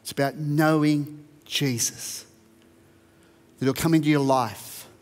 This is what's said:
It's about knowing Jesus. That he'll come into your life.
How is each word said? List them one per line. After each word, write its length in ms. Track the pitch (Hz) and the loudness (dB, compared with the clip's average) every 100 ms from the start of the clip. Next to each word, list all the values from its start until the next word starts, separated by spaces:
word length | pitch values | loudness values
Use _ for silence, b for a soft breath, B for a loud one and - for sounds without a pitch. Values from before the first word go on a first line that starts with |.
It's 100 | - | -8
about 240 | - 139 143 | -2 -2 -2
knowing 880 | 151 147 156 156 151 151 143 - - _ - | -2 2 4 4 4 2 -2 -12 -20 _ -8
Jesus. 800 | - 143 117 110 - - - - _ _ _ _ _ _ b b b b b b _ | -2 -2 0 -4 -6 -12 -14 -16 _ _ _ _ _ _ b b b b b b _
That 60 | 131 | -2
he'll 80 | |
come 200 | 135 165 | 0 2
into 160 | 165 147 | 2 4
your 120 | 147 | 2
life. 680 | 135 131 113 - - - - - | 4 2 0 -6 -16 -18 -20 -20